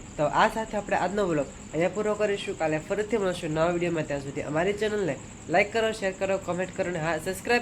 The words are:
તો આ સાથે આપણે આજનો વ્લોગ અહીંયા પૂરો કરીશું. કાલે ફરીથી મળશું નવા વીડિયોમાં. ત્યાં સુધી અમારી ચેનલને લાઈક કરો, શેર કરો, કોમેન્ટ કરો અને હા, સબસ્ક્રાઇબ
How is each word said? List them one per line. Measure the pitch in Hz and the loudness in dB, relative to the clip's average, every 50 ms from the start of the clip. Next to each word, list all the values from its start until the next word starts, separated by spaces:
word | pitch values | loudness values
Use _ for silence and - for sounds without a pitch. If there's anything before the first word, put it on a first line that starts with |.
| - - - - | -16 -10 -2 0
તો | 151 | 0
આ | 147 - 151 190 220 | 2 4 6 4 4
સાથે | 214 226 220 - - 208 | 4 0 -4 -4 -4 -4
આપણે | 196 - 196 | -2 0 0
આજનો | 170 170 185 196 208 202 180 | 0 2 0 0 0 0 2
વ્લોગ | 165 147 135 | 2 0 0
અહીંયા | - - - - - - 151 170 185 | -2 -6 -12 -12 -4 0 0 0 2
પૂરો | - 208 208 214 208 | 2 0 0 0 0
કરીશું. | 202 214 202 202 196 - 202 190 - | 2 2 0 0 0 -4 -6 -4 -2
કાલે | 165 156 156 156 | 0 0 0 0
ફરીથી | 156 - 196 196 208 208 240 226 | -2 -2 -2 -2 0 0 0 2
મળશું | 196 185 175 175 - 160 | 2 0 0 -2 -2 -2
નવા | 156 156 160 | 2 2 4
વીડિયોમાં. | 175 175 175 175 175 170 160 151 - | 4 2 2 0 0 0 0 0 -2
ત્યાં | 147 143 | -2 -4
સુધી | 135 139 135 143 | -4 -6 -6 -6
અમારી | - - 147 156 175 196 202 | -4 -2 0 2 2 2 2
ચેનલને | 202 220 214 214 208 196 160 131 113 - - - - - - | 0 0 0 0 0 0 0 -2 -4 -6 -12 -14 -14 -4 2
લાઈક | 156 185 202 202 - | 4 4 4 4 2
કરો, | 226 220 220 | 0 0 0
શેર | 214 - 196 190 | 0 0 -2 -2
કરો, | 185 - 196 190 196 190 | -2 0 0 0 0 0
કોમેન્ટ | 190 175 180 175 185 180 180 - | 0 -2 -2 -2 -2 -2 -2 -4
કરો | 190 175 | -2 -2
અને | 180 170 | -2 -2
હા, | 151 165 170 156 | 0 0 -2 0
સબસ્ક્રાઇબ | - 190 185 - - - 240 240 | -2 -4 -6 -4 0 2 2 2